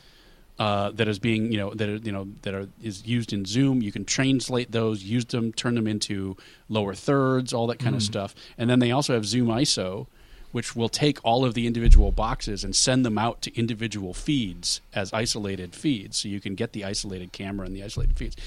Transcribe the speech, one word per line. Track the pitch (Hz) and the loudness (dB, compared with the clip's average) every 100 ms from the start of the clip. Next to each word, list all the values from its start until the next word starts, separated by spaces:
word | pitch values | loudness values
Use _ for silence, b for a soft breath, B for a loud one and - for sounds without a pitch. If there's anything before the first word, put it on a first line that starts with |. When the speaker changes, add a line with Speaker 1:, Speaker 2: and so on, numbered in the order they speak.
| b b b b b - | b b b b b -4
Speaker 1:
uh, | 107 101 101 | 0 0 -2
that | 107 107 | 0 0
is | 98 | 0
being, | 120 110 113 | 0 0 0
you | 107 | -2
know, | 101 | -4
that | 110 104 | -4 -4
are, | 107 | -4
you | 113 | -6
know, | 98 98 101 | -6 -8 -10
that | 104 | -8
are, | 98 98 - | -6 -8 -10
is | 110 95 110 | -10 -8 -2
used | 120 113 | -2 -2
in | 104 | -4
Zoom. | 92 113 135 131 | -2 2 4 2
You | 104 | 0
can | 98 | -4
translate | 98 - 135 131 113 123 123 | -4 0 2 2 2 -2 0
those, | 113 110 110 | 0 0 -2
use | 95 123 | -2 -2
them, | 117 123 113 | 0 -2 -2
turn | - 127 | -2 0
them | 120 110 | 0 0
into | 107 - 101 95 92 B B B | -2 -4 -4 -6 -8 B B B
lower | 110 101 | -2 -2
thirds, | 98 - 139 131 131 127 | -2 0 2 4 2 0
all | 120 117 | -2 -2
that | 117 | -2
kind | 127 131 | 0 0
of | |
Speaker 2:
Mm. | 104 | 0
Speaker 1:
stuff. | 107 98 - B B | -2 -6 -10 B B
And | 117 | 2
then | 123 | 4
they | 120 | 4
also | 127 147 | 2 2
have | 120 104 | 0 0
Zoom | 120 120 | 0 2
iso, | 113 151 - 92 98 127 b b b b | 2 2 0 -2 -6 -12 b b b b
which | 120 - | -8 -6
will | 117 113 | -2 -2
take | - 147 139 | 2 2 2
all | - 120 | 2 2
of | 131 | 2
the | 117 | 0
individual | 120 117 117 - 101 | -2 4 10 10 10
boxes | 107 110 127 - 98 | 2 0 -2 -6 -6
and | 98 | -2
send | 95 - 131 123 | 0 4 4 2
them | 104 | 2
out | 117 - | 0 -2
to | - - | -6 -2
individual | 117 110 113 104 95 | -2 -2 -4 -4 -6
feeds | - - 143 104 87 87 - - | -6 -2 0 -2 -4 -4 -6 -4
as | 113 95 | -4 -2
isolated | 110 120 117 101 95 90 - | -2 -2 -2 -4 -6 -8 -4
feeds, | 160 117 104 - | -2 -2 -4 -6
so | 107 | -6
you | 101 | -6
can | 101 98 | -6 -6
get | 117 | -6
the | 110 | -6
isolated | 98 104 107 92 90 | -6 -6 -6 -8 -10
camera | - 98 101 | -10 -8 -6
and | 92 | -6
the | 95 | -8
isolated | 101 - - - | -8 0 2 2
feeds. | 120 - | -2 -8